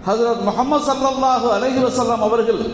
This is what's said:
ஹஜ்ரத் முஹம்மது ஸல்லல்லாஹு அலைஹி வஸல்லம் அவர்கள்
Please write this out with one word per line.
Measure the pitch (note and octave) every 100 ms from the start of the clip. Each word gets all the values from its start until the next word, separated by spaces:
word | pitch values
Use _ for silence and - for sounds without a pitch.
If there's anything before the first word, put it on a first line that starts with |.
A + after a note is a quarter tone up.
| -
ஹஜ்ரத் | A3 A#3 A3+ G3
முஹம்மது | A3 C4 D4 C#4
ஸல்லல்லாஹு | C4 C4+ C4 C4 B3+ A#3 G3+
அலைஹி | B3+ C4
வஸல்லம் | B3+ C4 A#3 A3+ G#3+
அவர்கள் | A#3 A3+ A3 G3